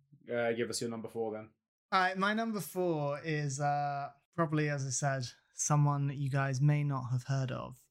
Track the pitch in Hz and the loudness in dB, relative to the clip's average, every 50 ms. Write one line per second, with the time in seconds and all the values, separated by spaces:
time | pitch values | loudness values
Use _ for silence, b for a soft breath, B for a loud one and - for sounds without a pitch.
0 | _ _ - - - - 120 120 117 117 117 113 117 107 107 - 123 117 117 113 | _ _ -20 -18 -8 -4 0 0 2 2 2 0 0 -2 -2 -4 -4 -4 -4 -6
1 | 107 110 - 117 113 110 104 107 110 - _ _ _ _ _ _ _ _ 196 190 | -8 -6 -6 -4 -4 -4 -4 -6 -10 -14 _ _ _ _ _ _ _ _ 2 2
2 | 185 185 190 190 196 202 214 220 233 226 214 202 - - - 185 180 175 160 151 | 2 2 0 0 0 2 2 0 -2 -2 -4 -6 -6 -6 -2 0 0 2 2 0
3 | 147 143 143 143 151 160 156 151 147 143 135 139 147 143 143 143 143 143 143 139 | 0 -2 -2 -4 -4 -2 -2 -2 -2 -2 -2 -2 0 0 0 0 0 -2 -2 -4
4 | 139 135 - _ _ _ _ 170 170 151 156 151 151 147 147 139 135 139 127 - | -6 -8 -10 _ _ _ _ 0 0 2 2 2 2 2 0 -2 -2 -4 -2 0
5 | 147 139 135 131 120 117 - _ _ _ - - - - 151 147 147 143 143 143 | 0 0 0 0 -4 -6 -10 _ _ _ -8 -4 0 2 4 6 6 6 4 2
6 | 139 143 139 139 143 131 135 139 135 139 135 127 147 147 147 147 147 143 139 131 | 0 -2 -2 -2 -2 0 0 0 0 0 2 4 4 6 6 4 2 0 -2 -2
7 | 127 117 131 123 123 - 135 135 131 117 120 120 117 123 131 - _ _ | -2 -2 -2 -2 -2 0 -2 0 0 -2 -4 -6 -8 -10 -12 -16 _ _